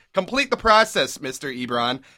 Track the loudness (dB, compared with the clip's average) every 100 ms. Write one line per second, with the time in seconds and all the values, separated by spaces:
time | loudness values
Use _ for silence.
0 | _ -6 -4 -2 -2 0 4 6 6 2
1 | -2 -4 -10 -8 -8 -8 -4 -2 -2 -4
2 | -10